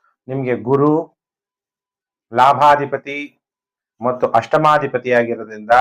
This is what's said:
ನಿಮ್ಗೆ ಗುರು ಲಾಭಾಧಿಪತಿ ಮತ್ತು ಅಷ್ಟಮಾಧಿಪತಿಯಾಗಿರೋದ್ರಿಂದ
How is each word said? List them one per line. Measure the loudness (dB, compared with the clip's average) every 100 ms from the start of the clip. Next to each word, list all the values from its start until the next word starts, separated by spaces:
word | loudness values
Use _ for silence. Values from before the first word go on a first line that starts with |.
| _ _ -12
ನಿಮ್ಗೆ | -8 -6 -6
ಗುರು | -2 0 2 0 -4 _ _ _ _ _ _ _ _ _ _ _ -6
ಲಾಭಾಧಿಪತಿ | 2 4 6 4 4 0 -8 -10 -14 -14 _ _ _ _ _ _ -8
ಮತ್ತು | -6 -4 -2
ಅಷ್ಟಮಾಧಿಪತಿಯಾಗಿರೋದ್ರಿಂದ | -2 0 0 2 2 0 -6 -2 -2 -2 -6 -10 -10 2 4